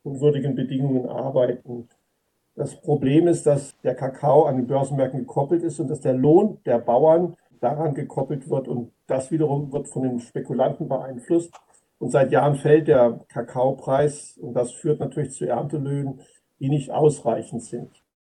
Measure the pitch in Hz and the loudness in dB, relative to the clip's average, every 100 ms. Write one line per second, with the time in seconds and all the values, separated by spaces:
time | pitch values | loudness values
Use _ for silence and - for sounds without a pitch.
0 | 143 135 147 139 139 131 - 131 139 127 | -10 -2 -2 -2 -4 -4 -4 -4 -2 -2
1 | 123 123 131 131 123 120 127 120 117 _ | -4 -8 -4 0 0 -2 -10 -14 -16 _
2 | _ _ _ _ _ - 135 - 160 147 | _ _ _ _ _ -10 -10 -8 -2 0
3 | 131 151 175 165 151 143 - - 135 127 | 4 4 6 4 2 0 -2 -6 -4 -4
4 | - - 139 143 165 127 117 135 113 139 | -6 -2 4 6 6 2 0 -2 -2 0
5 | 131 135 120 131 139 170 165 147 143 151 | -2 -2 -6 -4 0 0 -2 -4 -6 -4
6 | 131 127 143 170 208 - 113 117 - 123 | -2 2 6 6 4 -2 -2 -2 2 4
7 | 156 165 175 - _ _ - 147 160 135 | 6 6 2 -6 _ _ -4 -2 -2 -4
8 | - - 135 143 - 135 123 120 117 _ | -6 -6 -4 -6 -4 -6 -4 -6 -8 _
9 | - 131 - 160 151 143 143 135 - - | -6 -4 -2 -2 0 -2 -4 -8 -6 -4
10 | 131 120 - - - 123 135 147 160 131 | -4 -4 -6 -10 -6 0 0 -2 -6 -6
11 | 131 123 - 170 165 - _ _ _ _ | -6 -12 -2 0 0 -10 _ _ _ _
12 | 120 139 135 139 139 143 151 156 151 135 | -2 2 2 2 2 0 4 4 6 4
13 | 120 107 - 120 117 127 131 - - 135 | 4 0 -8 -10 -6 -2 -2 -2 -2 2
14 | 147 - - - - 123 120 - 156 151 | 2 -2 -14 -16 -6 -4 -4 -4 -4 -2
15 | 143 - 131 - 139 120 - 151 139 143 | -4 -6 -6 -6 -4 -4 -4 -6 -4 -4
16 | 139 - - _ _ _ 139 147 - - | -6 -10 -18 _ _ _ -2 -2 -2 2
17 | 151 - 113 113 - 113 - 120 - _ | 2 2 -2 -4 -6 -12 -10 -12 -14 _
18 | _ _ | _ _